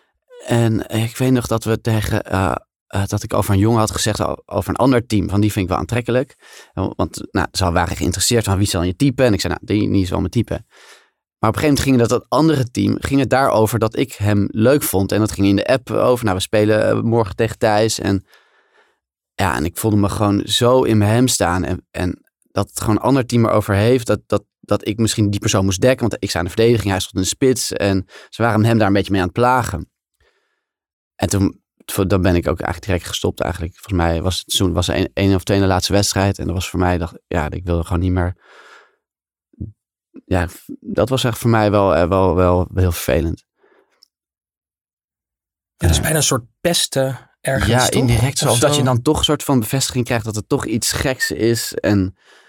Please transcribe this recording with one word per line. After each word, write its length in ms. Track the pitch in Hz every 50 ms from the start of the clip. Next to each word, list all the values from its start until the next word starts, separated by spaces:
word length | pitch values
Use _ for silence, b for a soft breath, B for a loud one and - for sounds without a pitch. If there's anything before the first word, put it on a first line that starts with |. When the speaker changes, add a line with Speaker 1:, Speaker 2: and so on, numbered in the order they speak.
| B B B B _ _ - - -
Speaker 1:
en 420 | - 120 117 117 113 113 - - -
ik 280 | - 110 113 117 -
weet 140 | - 127 131
nog 140 | 131 123 117
dat 180 | - 110 113 -
we 160 | 110 113 110
tegen, 440 | - 117 110 110 104 - 113 - -
eh, 300 | - - 95 95 73 - - _ _ _ _ _
eh, 160 | - - 98 98
dat 160 | - 107 104
ik 120 | - 110 -
over 180 | 107 104 - 101
een 60 | 95
jongen 180 | 104 110 117 113
had 120 | 110 -
gezegd, 300 | - - - 110 104 -
o-, 160 | - - 71 - -
over 240 | - - 98 92 -
een 60 | -
ander 300 | - 120 139 127 117 120
team, 220 | - 113 101 85 82
van, 120 | 90 101
"Die 120 | 107 104
vind 120 | - 104 90
ik 60 | 85
wel 100 | 92 -
aantrekkelijk." 560 | 85 - 113 123 120 - 117 127 135 - - _ B B B B B B
Want, 540 | B 92 95 98 - - 90 85 - - - -
nou, 160 | - 98 73 -
ze 180 | - - 95 87
waren 240 | 85 90 85 82 -
geïnteresseerd 480 | - - - 90 95 - - 120 113 -
van, 100 | 98 98
"Wie 80 | 92 101
is 40 | -
dan 140 | - 87 87
je 100 | 90 92
type?" 280 | - 143 143 123 135 131
En 80 | 123
ik 80 | 101 101
zei, 120 | - 85
"Nou, 140 | 82 - - - 98 104
die, 100 | 107 101
die 100 | 101 98
is 80 | 95 90
wel 80 | 92 87
mijn 120 | 87 87
type." 340 | - 120 104 - - - - b b b b b b b b b b b b _ _ - -
Maar 80 | 110 107
op 80 | -
een 60 | 156 151
gegeven 220 | 139 - 131 139 131
moment 140 | 120 120 107
ging 120 | 123 110
dat, 80 | - -
dat 100 | 120 131
andere 300 | 156 160 151 135 120 117
team, 260 | - 104 101 104 104 -
ging 200 | - - 135 139
het 100 | 131 110
daarover 480 | 127 127 139 - - 110 110 101 120 107
dat 180 | 113 110 -
ik 160 | - 143 -
hem 360 | - - 101 104 107 104 98 -
leuk 320 | - 107 107 123 147 143
vond. 300 | - - - 95 98 95
En 60 | 101 104
dat 140 | 110 104
ging 140 | - - 98
in 100 | 98 98
de 100 | 98 -
app 240 | - 131 131 - -
over, 340 | 110 107 104 123 127 120 117
"Nou, 120 | 101 92
we 60 | 95
spelen, 460 | - - - 107 107 107 107 107 104 104
eh, 120 | 110 110
morgen 360 | 110 113 113 117 110 92 -
tegen 220 | - 113 110 - -
Thijs." 400 | 123 110 107 104 113 110 - -
En 260 | - 98 98 95 - b b b b b b b b b b b b b b b b b _ _ _ _ _
ja, 220 | - 98 90 62
en 80 | 60 73
ik 120 | 90 -
voelde 200 | - - 110 104
me 120 | 101 101 98
gewoon 340 | - - 107 101 101 98 -
zo 380 | - - - 120 120 127 131
in 160 | 127 - 113 107
mijn 120 | 101 104
hem 180 | 110 120 127 120
staan. 360 | - - 95 85 87 92 87
En, 220 | 69 90 - - _
en 340 | - 85 90 90 - - _ _ _ _ _ _
dat 180 | - 98 101 -
het 120 | - -
gewoon 160 | - 113 107
een 60 | -
ander 240 | - 120 135 135 117
team 180 | - 120 117 113
erover 300 | 107 - 107 - - 101
heeft, 320 | 98 107 120 131 127 113
dat, 140 | - 107 - -
dat, 180 | - 101 101 - _ _ _
dat 260 | _ - 104 - - 98
ik 100 | 104 113
misschien 320 | 113 107 - 113 104 101
die 100 | 101 98
persoon 240 | - 110 - 101 95
moest 160 | 98 92 92
dekken. 280 | 127 127 131 127 120 107
Want 140 | - -
ik 60 | - -
sta 80 | - 82
in 60 | 87
de 60 | -
verdediging, 400 | - 107 113 117 120 107 98 101
hij 100 | 95 90
stond 140 | - - -
in 40 | 98
de 40 | 95 -
spits. 440 | - - 135 131 127 - - -
En 340 | - - 90 98 95 95 90 B B B B B
ze 140 | B -
waren 220 | 110 117 104 107 107
hem 140 | 117 113 110
daar 80 | 107
een 60 | 98
beetje 180 | 101 101 95 -
mee 80 | 101 92
aan 60 | 90
het 100 | 87 -
plagen. 540 | 117 120 123 127 127 113 - - 76 - - _ _ _ _ _ _ _ _ _ _ _ _ _ _ _ _ _ _ _ _ _ _ _ _ _
En 140 | - 98 90
toen, 340 | - 98 98 - - _ _ _ _ _ _
toen, 240 | - - - 98 87
dan 140 | 101 92
ben 120 | 90 92 90
ik 140 | 87 - 69
ook 120 | 85 -
eigenlijk 240 | - - - - -
direct 220 | - 92 85 -
gestopt 340 | - - - - 98 - -
eigenlijk. 320 | - - 85 87 85 87 -
Volgens 200 | _ - - 98 87 82 85
mij 140 | 82 82
was 160 | - 92 90 -
het 120 | - -
seizoen, 220 | - - 98 90 82
was 140 | 87 87 -
er 60 | -
één, 160 | - 95 - -
één 200 | - 98 98 98
of 100 | 92 -
twee 160 | - 101 98
na 60 | 98
laatste 260 | 95 95 90 - -
wedstrijd. 460 | 95 101 101 - - 98 95 101 98 -
En 60 | -
dat 80 | - 85
was 140 | 92 - -
voor 100 | - 92
mij, 180 | 90 90 90 85
dacht, 200 | 85 87 - - _
ja, 240 | - - 85 76 76
ik 140 | 85 85 90
wilde 180 | 87 85 85 82
gewoon 160 | - 87 85
niet 100 | 92 92
meer. 240 | 90 90 87 90 90 B B B B B B B B B B B B B B B _ _ _ _ _ _ _ _ _ - - 107 - _ _ _ _ _ _ _ - - - -
Ja, 200 | 95 87 87 87 - - - - - -
dat 280 | - 101 98 - 107 127
was 160 | 131 127 -
echt 140 | 123 113 -
voor 120 | - 117
mij 200 | 113 110 107 104
wel, 240 | 101 104 98 95 76
eh, 120 | 82 87 82
wel, 260 | 95 95 95 92 82
wel 340 | 90 90 90 90 90 90 - -
heel 180 | 92 92 90
vervelend. 520 | 85 - - - 65 - 71 82 87 - _ _ b b b b b b b b b b b b _ _ _ _ _ _ _ _ _ _ _ _ _ _ _ _ _ _ _ _ _ _ _ _ _ _ _ _ _ _ _ _ _
Speaker 2:
Ja, 100 | - -
dat 40 | 85
is 60 | 80
Speaker 1:
Ja. 60 | -
Speaker 2:
bijna 140 | - 160 156
een 60 | 151
soort 220 | - - 139 123 123 - _ _
pesten 680 | - 170 170 - - - - 135 131 135 123 - - _ _ _
ergens, 300 | - 143 131 - - -
Speaker 1:
Ja, 80 | - 127 123 -
Speaker 2:
toch? 120 | - -
Speaker 1:
indirect 320 | 131 120 117 113 120 139
Speaker 2:
Of 60 | - -
Speaker 1:
zo. 120 | 147 131
Of 80 | 110 117
dat 140 | 113 131
Speaker 2:
zo. 60 | 147 147
Speaker 1:
je 60 | 135
dan 180 | 131 123 117
toch 160 | 123 151 151 151
een 60 | -
soort 180 | - 147 139
van 180 | - - 139 123
bevestiging 440 | 107 - - 135 - - - 127 113
krijgt 200 | - 123 117 107
dat 120 | 110 104
er 100 | 107 98
toch 200 | - 143 127 -
iets 260 | - 113 113 - -
geks 380 | - - - 139 127 - - -
is. 440 | - - 110 117 117 113 - - -
En 420 | - - 92 104 101 92 95 - b b b b b b